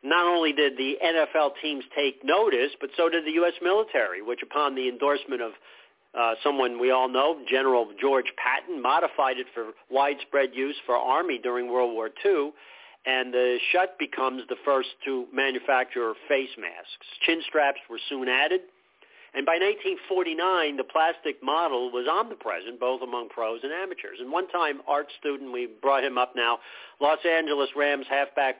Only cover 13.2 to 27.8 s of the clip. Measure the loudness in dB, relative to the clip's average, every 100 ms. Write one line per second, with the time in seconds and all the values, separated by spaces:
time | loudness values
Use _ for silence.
13.2 | 0 2 2 2 2 2 0 -2 -8 -2
14.2 | -2 -2 -8 -6 0 2 0 -8 -6 -4
15.2 | -4 -2 0 0 0 0 0 -2 -2 -4
16.2 | 0 0 0 -8 -12 -12 -16 -18 -18 -4
17.2 | 0 0 0 2 2 0 -8 -12 -8 -6
18.2 | 0 2 2 0 -2 _ _ _ _ -20
19.2 | -12 -4 0 2 2 0 -4 -6 -2 -2
20.2 | 0 0 2 2 0 -2 -2 2 2 0
21.2 | -6 -6 -2 0 2 0 -2 -2 0 0
22.2 | 0 -6 -6 -6 -8 -4 -2 -2 -4 -8
23.2 | -8 -6 -4 -4 -6 -6 -8 -10 -12 -12
24.2 | -6 -4 -2 0 0 -2 -2 -2 -2 -6
25.2 | -6 -6 -6 -8 -8 -2 2 4 2 0
26.2 | -2 0 0 0 -4 -20 -20 0 2 2
27.2 | 2 2 2 0 0 2